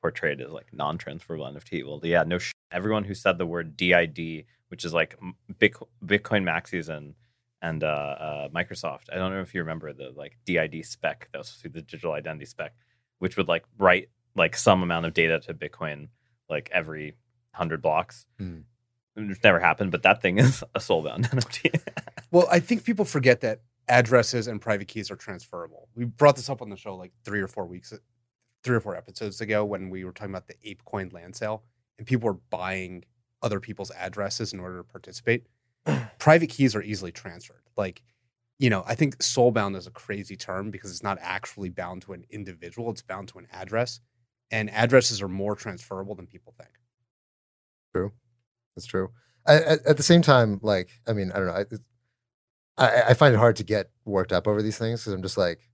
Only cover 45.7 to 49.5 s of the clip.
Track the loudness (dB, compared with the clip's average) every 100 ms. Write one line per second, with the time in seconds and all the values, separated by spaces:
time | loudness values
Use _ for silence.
45.7 | -12 -12 -10 -10 -12 -16 -20 _ _ -20
46.7 | _ _ _ _ _ _ _ _ _ _
47.7 | _ _ -6 -6 -8 _ _ _ _ _
48.7 | -20 -8 -6 -6 -10 _ _ 6